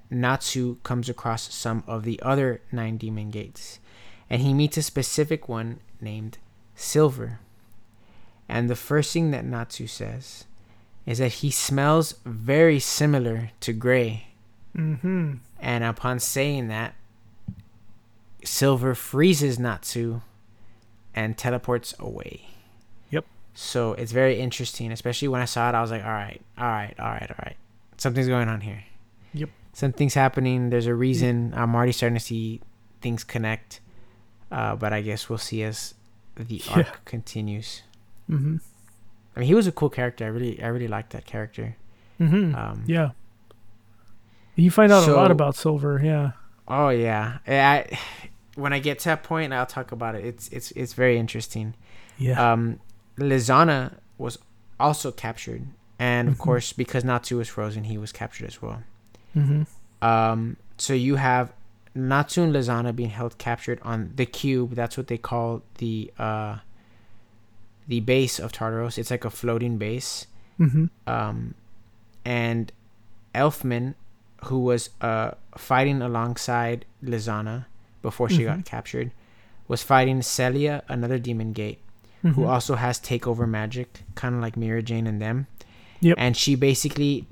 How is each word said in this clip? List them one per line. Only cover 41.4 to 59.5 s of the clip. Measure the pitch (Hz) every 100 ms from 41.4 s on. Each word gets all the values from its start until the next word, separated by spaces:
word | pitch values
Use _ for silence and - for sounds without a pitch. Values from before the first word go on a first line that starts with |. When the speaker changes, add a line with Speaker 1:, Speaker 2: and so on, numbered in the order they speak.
| 107 - 113 113 - - - -
Speaker 2:
Mm-hmm. | 165 185 180 123
Speaker 1:
Um, | 107 107 113
Speaker 2:
Yeah. | 165 147 - - - - - - - - - - - - - - -
You | 175
find | 214 208
out | 202 160
a |
lot | 143 190
Speaker 1:
so |
Speaker 2:
about | 156 143 -
Silver, | 160 147 143 139
yeah. | 151 151 143 - - - -
Speaker 1:
Oh, | 135 143
yeah. | 120 113 107 110 123 -
I, | 139
I, | 139 143 - - - - - - - -
when | 139
I | 139
get | 143 135
to | 175
that | 156
point, | - 160 151
I'll | 131 127
talk | - 127
about | 117 113 110
it. | 110
It's, | 110 -
it's, | 123 -
it's | - 127
very | - 127 117
interesting. | 110 117 - 110 110 - - - - -
Speaker 2:
Yeah. | 127 123 120
Speaker 1:
Um, | 113 117 120 - - - -
Lizana | 139 131 117 135 165 139 127 - - -
was | 127 - - - - -
also | 143 147 135
captured. | - 113 113 - 117 131 - - -
And, | 123 120 123
of | 131
Speaker 2:
Mm-hmm. |
Speaker 1:
course, | - 123 -
because | - 123 131 127
Natsu | 120 - 123
was | 110
frozen, | - 107 107 110
he | 107
was | 107
captured | - 110 - 110
as | -
well. | 110 110 - - - - - 151
Speaker 2:
Mm-hmm. | 139